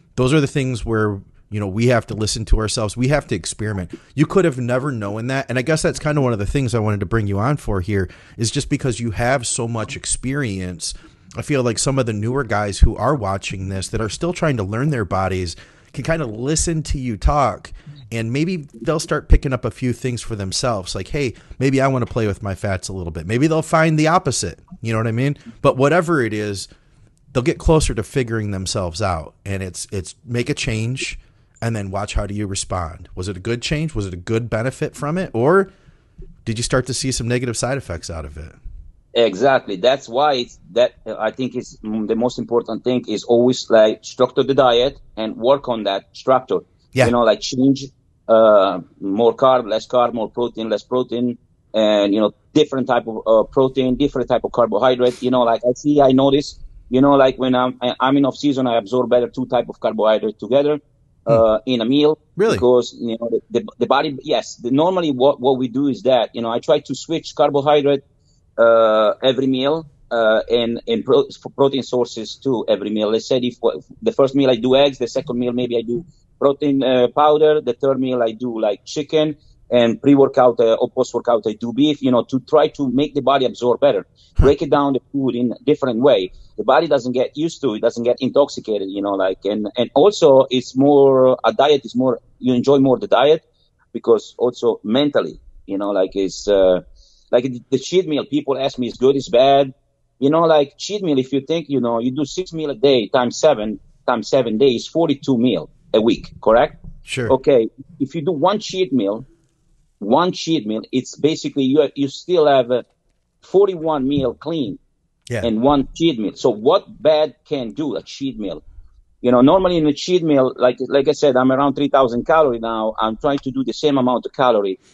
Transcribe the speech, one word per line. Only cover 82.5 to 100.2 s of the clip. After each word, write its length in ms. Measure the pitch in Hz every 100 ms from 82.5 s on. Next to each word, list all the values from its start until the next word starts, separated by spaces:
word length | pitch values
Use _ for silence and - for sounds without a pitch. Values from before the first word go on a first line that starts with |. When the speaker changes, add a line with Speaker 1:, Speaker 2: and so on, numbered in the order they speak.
| 156 156
Speaker 2:
to 200 | - 135
make 240 | 127 147
the 80 | 143
body 240 | 127 139 123
absorb 360 | 98 120 113
better. 260 | 139 101 - _ _ -
Speaker 1:
Hmm. 60 |
Speaker 2:
Break 180 | 135 147
it 100 | 156
down 220 | 143 143
the 80 | 127 -
food 240 | 139 127 117
in 160 | 123
a 120 | -
different 360 | - 151 135 113
way. 320 | 139 107 92 - - -
The 60 |
body 240 | 107 139 165
doesn't 240 | 139 123
get 260 | 123 110 143
used 240 | 165 -
to 140 | 135 107
it, 60 |
doesn't 220 | 117 117
get 140 | 117 120
intoxicated, 640 | 123 139 143 - - 104 95
you 140 | 98
know, 100 | 101
like, 320 | 98 92 - 101
and, 220 | 107 107 -
and 140 | 113
also 540 | 139 202 - 160 135 131
it's 260 | 127 - 127
more, 600 | 143 143 139 131 127 123
a 100 | 113
diet 320 | 110 143 147 113
is 100 | 120
more, 240 | 131 117 _ -
you 160 | 123 123
enjoy 240 | 131 143
more 180 | 135 120
the 80 | 101
diet 400 | 113 143 165 _ _ _ _ _
because 400 | 117 - 107 - -
also 400 | 123 120 117 -
mentally, 560 | 107 127 147 123 82 - - - -
you 100 | 98
know, 140 | 101
like, 240 | 98 92 98
it's, 320 | 95 - 101
uh, 340 | 98 92 90 - - _ _ -
like, 140 | 123
the, 180 | 131 120 -
the 80 | 131
cheat 300 | - 180 156
meal, 180 | 143 -
people 320 | 147 143 131
ask 220 | 135 -
me, 80 | 120
"Is 60 |
good, 240 | - 127 139
is 100 | -
bad?" 460 | 117 135 139 139 - _ _ _
You 120 | -